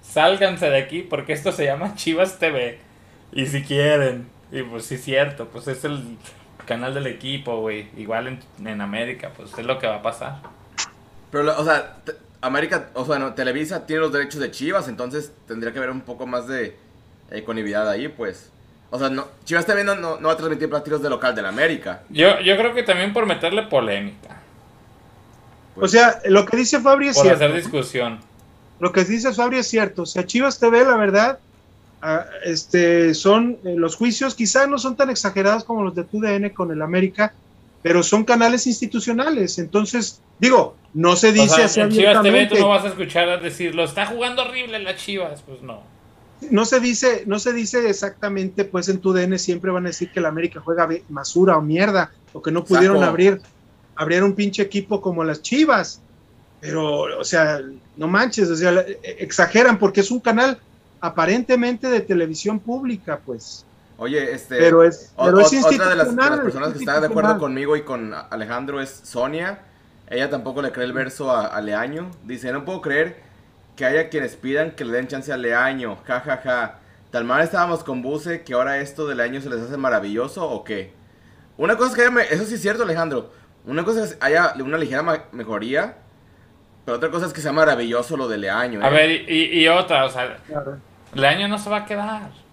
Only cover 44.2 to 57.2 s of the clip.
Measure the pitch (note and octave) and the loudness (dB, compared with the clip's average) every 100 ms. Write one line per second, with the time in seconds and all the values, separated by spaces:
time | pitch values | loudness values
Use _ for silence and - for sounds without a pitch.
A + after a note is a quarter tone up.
44.2 | A#3+ B3 B3 B3+ B3 A3 F#3+ F#3+ - G3 | -4 -4 -4 -6 -8 -8 -8 -10 -8 -6
45.2 | E3 D3 - B2+ B2+ A2 - _ _ _ | -6 -10 -18 -18 -16 -16 -18 _ _ _
46.2 | _ - D4+ G#3+ A3+ C4 B3 A3 B3+ A3+ | _ -18 -2 0 4 2 2 0 0 0
47.2 | G#3 G#3 B3 A#3+ A3 B3 A#3 G3 G3 G3 | -2 -2 -2 -4 -2 0 0 -2 -6 -6
48.2 | G#3 G3 F#3+ G3 G3 F#3 F#3 F#3+ F#3+ F#3 | -6 -4 -4 -4 -2 -2 -2 0 2 2
49.2 | F3+ F#3 - F3 F#3 F3+ F3+ E3 F3 - | 2 -2 -2 -2 -2 -2 -4 -6 -6 -2
50.2 | D#3+ D#3 E3+ D#3+ D#3+ E3+ E3 E3 - C#3+ | -2 -2 -4 -6 -4 0 0 -2 -8 -12
51.2 | C3+ F3 F#3+ D#3+ D3+ D#3+ G#3 F#3+ D#3+ _ | -4 4 4 4 2 2 2 2 -2 _
52.2 | _ - D#3+ E3 E3+ F3 F#3+ G3 F3 E3 | _ -10 -4 -4 2 6 6 6 4 4
53.2 | F#3+ F#3+ - _ _ _ _ - D#3 F3 | 4 2 -6 _ _ _ _ -8 -2 2
54.2 | G3 G3 G3+ G3 G3 G3+ G3 G3+ G3 E3+ | 2 0 -2 -2 -2 -4 -4 -4 -2 -4
55.2 | D#3+ D#3 - B3+ D#4 A3+ E3+ - _ _ | -4 -4 -2 2 4 4 0 -10 _ _
56.2 | _ _ _ _ D3+ D#3 D3+ D3 D3 - | _ _ _ _ -8 -4 -2 -2 -4 -6